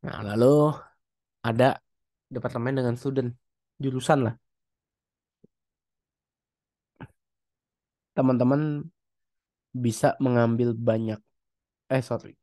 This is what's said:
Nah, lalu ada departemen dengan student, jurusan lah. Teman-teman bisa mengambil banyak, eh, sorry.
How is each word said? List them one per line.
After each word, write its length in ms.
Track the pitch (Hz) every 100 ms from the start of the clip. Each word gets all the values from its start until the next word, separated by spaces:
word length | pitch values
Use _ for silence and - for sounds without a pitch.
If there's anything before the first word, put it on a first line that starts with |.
Nah, 160 | - 85 107
lalu 480 | 104 123 147 147 147 - _ _ _ _ _
ada 400 | 120 117 127 - _ _ _ _ _
departemen 480 | 127 120 123 120 135
dengan 240 | 123 120
student, 320 | 139 135 120 120 _ _ _ _
jurusan 480 | 135 131 - 151 117
lah. 60 | 117 _ _ _ _ _ _ _ _ _ _ _ _ _ _ _ _ _ _ _ _ _ _ _ _ _ _ - _ _ _ _ _ _ _ _ _ _
Teman-teman 720 | - 131 123 123 139 151 147 156 _ _ _ _ _ _ _ _
bisa 480 | 127 120 110 147 -
mengambil 560 | 135 120 117 117 120 117
banyak, 400 | 117 110 110 107 _ _ _ _ _ _ _ 131
eh, 80 |
sorry. 320 | 120 117 - -